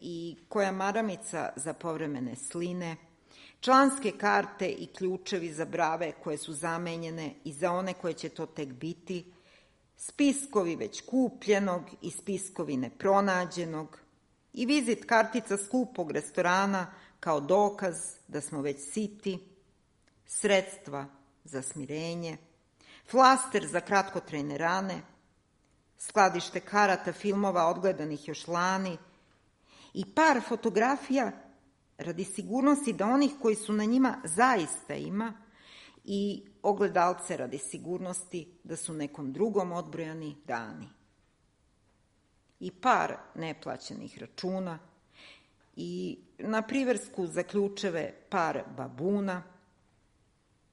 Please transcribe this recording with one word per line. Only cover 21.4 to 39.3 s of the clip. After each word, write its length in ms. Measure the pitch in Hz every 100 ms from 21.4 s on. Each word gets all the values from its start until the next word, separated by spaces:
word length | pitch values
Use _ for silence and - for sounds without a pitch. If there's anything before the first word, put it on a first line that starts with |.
za 180 | - 135
smirenje, 760 | 131 156 131 151 165 170 170 156 - _ _ _ - - -
flaster 600 | 240 262 262 - 202 156
za 140 | 170
kratkotrajne 800 | - 196 190 175 - 151 147 143
rane, 440 | 165 190 190 170 160 _ _ _ _ _ _ _ _ _
skladište 640 | - 214 190 175 - 180
karata 520 | - 202 208 180 180
filmova 540 | 165 208 196 202 180 165
odgledanih 640 | 175 190 185 151 147 -
još 200 | 147 -
lani 500 | 170 180 190 190 165 - _ _ _ _ _ _ - -
i 200 | - 185
par 260 | - 320 254 -
fotografija 840 | 226 226 190 240 277 - 269 214 - - - _ _ _ -
radi 260 | 170 170
sigurnosti 680 | 185 - 180 240 277 277 -
da 140 | 170 202
onih 260 | 269 285 -
koji 120 | 226
su 180 | 214 -
na 120 | 214
njima 340 | 214 254 262 -
zaista 720 | - 165 254 233 156 - -
ima 380 | 143 151 190 226 214 - _ - - - -
i 380 | - 101 101 - - _
ogledalce 760 | - 202 196 175 175 180 - 156
radi 220 | 127 135
sigurnosti 1000 | - 160 143 180 180 180 - 175 151 -
da 120 | - 165
su 160 | -
nekom 400 | 156 143 147 135